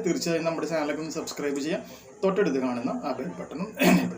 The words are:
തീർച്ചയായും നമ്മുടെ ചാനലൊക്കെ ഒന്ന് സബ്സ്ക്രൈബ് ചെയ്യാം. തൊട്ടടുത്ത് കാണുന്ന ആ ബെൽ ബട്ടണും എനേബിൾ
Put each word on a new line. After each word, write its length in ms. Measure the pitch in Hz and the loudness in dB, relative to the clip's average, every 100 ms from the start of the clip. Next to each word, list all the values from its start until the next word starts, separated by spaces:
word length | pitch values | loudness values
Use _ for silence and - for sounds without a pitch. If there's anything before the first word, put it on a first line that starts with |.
| 180 | 0
തീർച്ചയായും 380 | 139 170 165 165 | 0 0 0 0
നമ്മുടെ 200 | 156 151 | -2 -2
ചാനലൊക്കെ 300 | 160 147 147 160 | 0 -2 -2 -4
ഒന്ന് 120 | 156 | -6
സബ്സ്ക്രൈബ് 400 | 127 - 143 139 147 | -6 -4 -2 -2 -2
ചെയ്യാം. 160 | 208 - - - - | -4 -6 -16 -18 0
തൊട്ടടുത്ത് 380 | 190 196 170 131 127 | 2 4 2 2 0
കാണുന്ന 260 | 120 123 127 147 | -2 -2 -2 -4
ആ 40 | 127 | -4
ബെൽ 160 | 131 - | -6 -8
ബട്ടണും 260 | - - 208 - 175 | -10 -8 -8 2 6
എനേബിൾ 280 | 180 - | 6 4